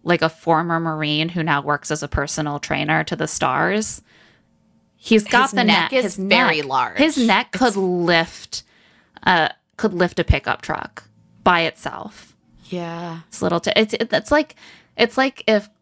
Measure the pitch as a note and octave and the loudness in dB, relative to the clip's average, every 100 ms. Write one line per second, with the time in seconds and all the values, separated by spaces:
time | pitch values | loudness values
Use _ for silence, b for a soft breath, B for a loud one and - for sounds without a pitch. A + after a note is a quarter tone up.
0 | D3+ E3+ D#3+ - - D#3+ E3+ E3 E3 D#3 | 0 0 0 -2 0 0 0 -2 -2 -4
1 | D3+ D3+ E3 F3 E3 C#3+ C#3+ D3 - D3+ | -2 -2 -2 -4 -2 -2 0 -4 -2 -6
2 | C#3+ - C#3 - D3+ C#3+ - C#3+ D3 D#3+ | -4 -4 -4 -4 -4 -6 -6 -4 0 0
3 | D#3 F3+ D3+ - D3 C3+ E3+ G#3 G#3+ - | -2 -4 -4 -2 0 0 0 0 -4 -8
4 | b b b b b _ _ _ _ _ | b b b b b _ _ _ _ _
5 | - A3 G#3+ A#3+ C4 G#3+ G#3+ G3+ E3 C4 | 2 2 4 2 2 2 2 2 2 0
6 | G#3+ F#3+ F#3+ G3+ A#3+ D#3 C#3 C3 A#2 F2 | 0 -4 2 4 4 0 0 0 0 2
7 | D#4 C#4+ A#3 G3 B3 F#3+ B3 G3 F#3 F3+ | 2 4 2 2 0 0 2 2 0 0
8 | E3+ E3+ E3 - - - b b b b | 4 4 2 -8 -14 -16 b b b b
9 | b b - F3 D#3 - _ - A3 F3 | b b 2 2 2 -4 _ -4 -2 2
10 | F3 - E3 C#3 - - - - - - | 0 0 0 0 0 -6 -4 -8 -8 -18
11 | _ _ _ _ F#3 F3 D#3+ - - - | _ _ _ _ 2 2 0 -4 -10 -10
12 | - - - _ _ _ - F3+ E3+ E3+ | -16 -18 -20 _ _ _ -12 -10 -8 -10
13 | F3 E3 - - F3+ E3+ - - G#3+ - | -10 -12 -12 -6 -2 -2 0 0 0 -2
14 | A#3 - - D4 D4+ - B B B - | -2 -2 2 0 0 -10 B B B 0
15 | A#3 - C4+ - - G#3+ G#3 _ | 0 2 -2 -2 2 2 0 _